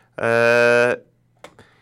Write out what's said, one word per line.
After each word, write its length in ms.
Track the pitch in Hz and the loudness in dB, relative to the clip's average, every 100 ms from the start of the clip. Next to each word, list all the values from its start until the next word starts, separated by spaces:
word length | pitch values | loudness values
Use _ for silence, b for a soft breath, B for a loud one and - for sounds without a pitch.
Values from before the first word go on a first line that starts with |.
| b b | b b
Uh, 800 | 117 117 117 120 120 120 120 - - _ _ _ - - b b | -4 0 0 2 2 0 0 -4 -12 _ _ _ -20 -20 b b